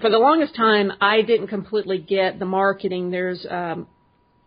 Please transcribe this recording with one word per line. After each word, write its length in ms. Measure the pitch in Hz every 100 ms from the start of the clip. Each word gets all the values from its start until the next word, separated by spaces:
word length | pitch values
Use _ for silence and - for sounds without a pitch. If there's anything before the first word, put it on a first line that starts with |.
for 100 | 226
the 80 | 226
longest 380 | 262 320 285 -
time, 340 | 220 208 202 -
I 220 | 202 220
didn't 240 | 214 226 190
completely 500 | 208 196 214 185 185
get 420 | 160 190 185 -
the 40 | 185
marketing. 680 | 190 196 190 196 180 180
There's, 340 | 180 180 175 -
um, 380 | 175 175 170 - _ _ _ _ _